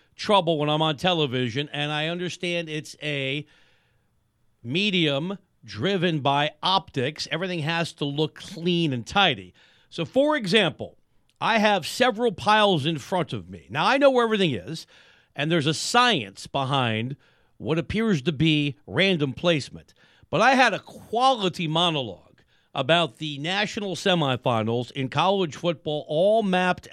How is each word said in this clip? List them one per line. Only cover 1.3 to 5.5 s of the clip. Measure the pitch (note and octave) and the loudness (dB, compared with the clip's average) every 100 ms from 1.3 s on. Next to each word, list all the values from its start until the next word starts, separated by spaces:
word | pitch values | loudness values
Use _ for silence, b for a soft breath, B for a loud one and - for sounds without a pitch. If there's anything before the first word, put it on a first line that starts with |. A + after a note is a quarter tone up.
| B2+ B2 A#2+ D3 | 0 -2 -2 -6
and | C#3+ D3 | -6 -4
I | D3+ D#3 | -4 -4
understand | F3 F3 - F3 E3+ D#3+ | -4 -8 -6 -6 -4 -6
it's | D#3 D3+ - | -8 -10 -10
a | D3+ C#3+ C3+ C#3+ D3 b b b b b b _ _ _ _ _ | -6 -4 -4 -4 -8 b b b b b b _ _ _ _ _
medium | A#2 D#3+ G#3 F#3 D#3 C#3 F3 G3 _ | -6 -2 0 2 2 0 -4 -8 _